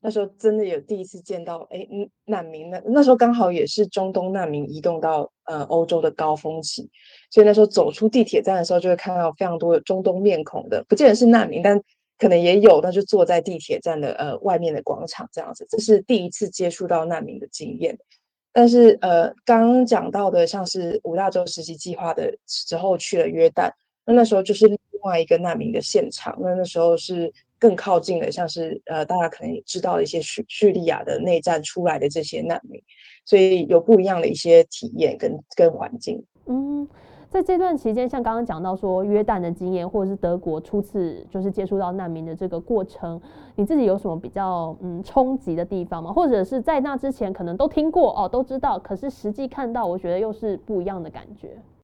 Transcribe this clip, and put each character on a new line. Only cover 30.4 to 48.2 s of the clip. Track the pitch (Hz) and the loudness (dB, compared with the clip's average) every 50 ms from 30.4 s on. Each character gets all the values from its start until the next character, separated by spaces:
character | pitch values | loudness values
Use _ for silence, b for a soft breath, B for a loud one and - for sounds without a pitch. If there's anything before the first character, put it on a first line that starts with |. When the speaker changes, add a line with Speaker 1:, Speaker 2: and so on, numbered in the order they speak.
| - _ | -12 _
Speaker 1:
叙 | - - 214 202 185 | -6 2 2 2 2
利 | 180 170 | 2 -2
亚 | 160 - - - | -2 -2 -2 -4
的 | - 147 - | -6 -6 -4
内 | - 180 175 165 | -2 0 -2 0
战 | 151 180 170 160 151 | 0 0 -2 -2 -4
出 | - - 185 175 | -8 -8 -4 -2
来 | 175 156 | -2 -2
的 | 147 - 147 | 0 -2 -4
这 | 147 165 156 | -4 -4 -8
些 | 151 - 160 156 | -6 -8 -8 -6
难 | 165 170 - _ - | -6 -6 -8 _ -14
民， | - - _ b b b b b b b b | -20 -20 _ b b b b b b b b
所 | - - 196 | 4 6 6
以 | 190 190 185 180 165 143 | 6 6 4 2 2 4
有 | 175 170 | 4 4
不 | 170 208 226 196 | 6 8 6 6
一 | 185 | 6
样 | 196 190 175 | 4 0 0
的 | 165 | -2
一 | 143 - | -2 -2
些 | 151 - 170 165 165 165 | -4 2 8 8 8 8
体 | _ - - - - - | _ 0 -14 -12 -10 -4
验 | 160 160 147 - | 0 0 0 0
跟， | - - 165 160 156 - _ - | 0 -4 -4 -4 -6 -12 _ 2
跟 | - 180 165 | 4 4 4
环 | 160 - - - - - | 4 0 -10 -10 -10 -12
境。 | - - - - - _ _ _ _ | -10 -10 -10 -10 -12 _ _ _ _
Speaker 2:
嗯， | - 247 262 277 285 294 285 285 285 b b b b b b b b | -6 -6 -6 -4 -4 -6 -6 -8 -10 b b b b b b b b
在 | - 381 | -4 -2
这 | 370 370 370 | 0 0 0
段 | 349 370 370 339 262 | 0 0 0 -2 -2
期 | - 226 214 | -2 -2 -2
间， | 240 247 254 | -2 -2 -4
像 | - 269 | -4 -4
刚 | 240 226 226 | -4 -2 -2
刚 | 226 240 | -4 -4
讲 | 226 170 156 | -6 -6 -6
到 | 170 180 185 | -4 -6 -6
说 | 190 - 196 185 185 190 | -4 -2 -2 -2 0 0
约 | 202 208 208 214 | 0 0 0 2
旦 | 208 226 190 | 0 -2 -2
的 | 175 170 175 | -2 -6 -6
经 | - 180 180 185 | -6 -6 -4 -4
验， | 180 170 180 | -4 -6 -4
或 | - 214 196 | -4 -4 -4
者 | 190 | -4
是 | 196 | -6
德 | 196 - 175 175 | -4 -4 -4 -4
国 | - - 170 156 156 | -4 -4 -6 -6 -6
初 | 160 - - 208 202 | -8 -6 -6 -6 -6
次 | 202 - 208 180 165 - 90 - - | -4 -6 -6 -6 -6 -8 -12 -18 -12
就 | _ 196 | _ -6
是 | 185 196 190 | -6 -6 -6
接 | - 190 | -6 -6
触 | 185 202 196 | -4 -4 -4
到 | 196 180 180 | -4 -4 -6
难 | 196 190 170 | -8 -8 -8
民 | 165 160 160 | -10 -10 -10
的 | 165 160 | -12 -10
这 | 160 190 180 | -10 -10 -8
个 | 175 165 | -8 -10
过 | 170 - 240 214 190 | -6 -4 -4 -4 -4
程， | 190 - - - 170 165 170 B B B B B B B | -6 -12 -14 -12 -12 -12 -12 B B B B B B B
你 | - 202 | -4 -2
自 | 214 320 | 0 0
己 | 302 247 | 2 2
有 | 208 185 | 2 0
什 | 196 - 202 | 0 -2 -6
么 | 165 165 | -8 -8
比 | - 120 | -10 -10
较， | - 202 196 185 185 175 165 160 160 - 185 | -8 -6 -6 -4 -4 -6 -6 -8 -10 -12 -12
嗯， | 180 175 170 190 | -12 -10 -10 -12
冲 | - - 269 254 254 269 262 | -2 0 0 0 0 -2 -6
击 | - - 165 | -6 -6 -6
的 | 165 170 | -6 -6
地 | 180 202 190 175 | -6 -6 -8 -8
方 | 180 - 165 165 | -8 -10 -12 -10
吗？ | 165 202 | -6 -2
或 | 320 359 | 0 0
者 | 294 247 208 185 | 2 2 0 -2
是 | 190 269 262 | -2 -4 -6
在 | 226 - 320 285 | -4 -2 -2 -2
那 | 262 285 277 | -2 -4 -6
之 | 254 - 269 262 | -6 -6 -8 -6
前 | - 233 190 196 | -6 -8 -8 -8
可 | - 180 | -8 -8
能 | 170 170 | -10 -4
都 | 190 277 302 | -2 -2 -2
听 | - - 302 320 | 0 -2 -2 0
过， | 311 359 330 233 - - | 2 2 2 2 2 -2